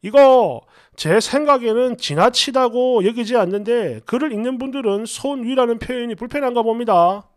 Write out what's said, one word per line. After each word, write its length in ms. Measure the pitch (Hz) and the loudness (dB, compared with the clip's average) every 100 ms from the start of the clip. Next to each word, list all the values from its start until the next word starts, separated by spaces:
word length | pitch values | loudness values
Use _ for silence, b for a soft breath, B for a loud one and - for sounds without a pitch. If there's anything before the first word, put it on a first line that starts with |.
이거 580 | 190 262 269 254 196 117 b b b - | 4 6 8 6 4 -4 b b b -8
제 240 | 151 202 | 0 2
생각에는 760 | 214 269 294 277 240 220 254 240 | 2 -2 2 0 2 0 0 -2
지나치다고 1080 | - 147 214 247 - 262 254 233 254 240 190 | -4 2 2 2 -2 0 0 0 0 2 0
여기지 300 | 233 220 240 | -2 -2 0
않는데, 640 | 180 202 208 240 185 110 | 0 -4 -2 -2 -2 -8
글을 280 | - 247 311 | -6 -4 -2
읽는 260 | 214 233 254 | -4 -6 -6
분들은 480 | 269 269 226 202 226 | -8 -4 -2 -4 -6
손 380 | - 277 277 | -8 -6 -6
위라는 340 | 233 262 240 233 | -2 0 0 -2
표현이 380 | - 254 240 220 | -6 -8 -8 -8
불편한가 460 | 240 285 262 240 | -8 -4 -2 0
봅니다. 680 | 226 226 233 185 175 247 - | -2 -2 2 4 4 0 -10